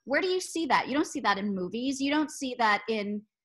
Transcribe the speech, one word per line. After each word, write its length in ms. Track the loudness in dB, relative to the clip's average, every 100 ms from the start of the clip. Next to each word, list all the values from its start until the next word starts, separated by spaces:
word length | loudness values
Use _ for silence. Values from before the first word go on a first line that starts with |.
| -2
where 160 | 0
do 60 | 2
you 120 | 0
see 260 | -2 -4 2
that? 200 | 2 4
You 60 |
don't 140 | 0 0
see 120 | 0
that 180 | 0 2
in 160 | 0
movies. 460 | -2 -4 -4 -4 -2
You 120 | 0
don't 200 | 0 0
see 240 | -4 -6 2
that 240 | 2 2 0
in, 340 | -2 -2 -6 -8 _